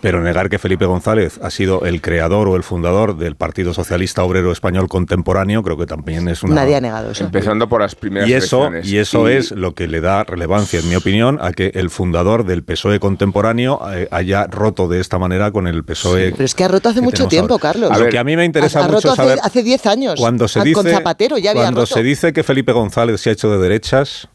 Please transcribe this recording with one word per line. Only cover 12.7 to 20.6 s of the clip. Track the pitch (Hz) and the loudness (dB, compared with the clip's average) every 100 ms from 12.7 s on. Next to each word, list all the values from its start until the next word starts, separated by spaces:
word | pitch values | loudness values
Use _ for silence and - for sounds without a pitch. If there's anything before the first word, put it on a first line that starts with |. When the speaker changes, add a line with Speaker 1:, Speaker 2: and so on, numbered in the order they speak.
| 85 - 104 | -4 0 0
Speaker 1:
contemporáneo, | 98 95 101 98 107 113 127 139 - | 0 0 0 2 0 0 0 -2 -4
eh, | 92 92 | -6 -4
haya | 85 92 98 101 | -4 0 0 -2
roto | - 107 98 90 | 0 -2 0 0
de | 87 | 0
esta | 92 90 | -2 -2
manera | 90 92 104 | 0 0 0
con | 107 90 | 0 -2
el | 82 | -4
pesoe | - 80 92 90 92 | -6 -4 0 2 0
Speaker 2:
Sí, | |
pero | - 131 | 0 -4
es | - | 0
que | |
ha | 185 | 0
roto | 190 233 | 2 2
hace | 226 | 0
Speaker 1:
que | |
Speaker 2:
mucho | 247 - - | 0 0 2
Speaker 1:
tenemos | |
Speaker 2:
tiempo, | 160 180 | 2 2
Speaker 1:
ahora. | 240 | 0
Speaker 2:
Carlos. | 151 185 214 | 0 0 0
Speaker 1:
Lo | |
Speaker 3:
A | 104 | 2
ver. | 117 | 2
Speaker 1:
que | 113 | 2
a | |
mí | 127 160 | 0 0
me | |
interesa | 170 156 151 156 | 2 2 2 2
Speaker 2:
Ha, | 143 | 2
ha | |
Speaker 1:
mucho | 214 | 4
Speaker 2:
roto | 269 | 2
hace, | 262 | 2
Speaker 1:
saber | 254 262 | 2 2
Speaker 2:
hace | 208 254 | 2 0
diez | 226 254 214 | 2 0 2
años. | 214 269 147 | 0 0 0
Speaker 1:
cuando | 120 123 113 | 0 2 0
se | |
Speaker 2:
Ah, | - | 2